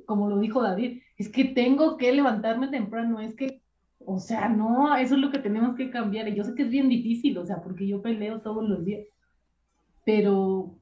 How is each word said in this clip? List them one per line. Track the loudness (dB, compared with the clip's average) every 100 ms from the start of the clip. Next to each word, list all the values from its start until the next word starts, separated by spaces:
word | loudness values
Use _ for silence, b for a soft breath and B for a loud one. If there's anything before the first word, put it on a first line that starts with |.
| -4
como | -2 0
lo | 0
dijo | 0 0
David, | 0 0 -4 B B -10
"Es | -6
que | 0 2
tengo | 2 4 4 4 2
que | 2
levantarme | 4 2 2 0 -2 -2
temprano, | -4 -4 -4 -4 -4
es | -6 -6
que, | -8 -8 _ _ _ _
o | -8 -6
sea, | -4 -2 0
no, | 2 2 4 4 2
eso | 2
es | 2
lo | 2
que | 0
tenemos | -2 0 0 -2
que | -6
cambiar". | -4 -4 -4 -4
Y |
yo | -4
sé | -4
que | -2
es | 0
bien | 2 4
difícil, | 2 0 0 0 -2
o | -4
sea, | -6
porque | -8 -6 -4
yo | -4
peleo | -2 -4 -4 -6
todos | -6 -4 -2
los | -2
días. | -2 -6 -10 _ _ _ _ _ _ _ _ _
Pero, | 0 4 4 4 2 0 -4 -12